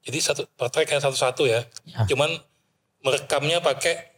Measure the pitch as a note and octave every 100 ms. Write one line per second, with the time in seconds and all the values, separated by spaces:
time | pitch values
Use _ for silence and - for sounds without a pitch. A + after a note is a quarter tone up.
0 | - C#3+ - C#3+ C3 _ B2 D#3 D#3+ D3
1 | C#3+ C3 B2+ B2 C#3 A2+ A#2+ - - -
2 | G2+ C3+ D3+ E3 _ _ _ _ _ _
3 | C3+ C3+ B2+ D3 D3 E3+ E3 C3 E3+ E3
4 | -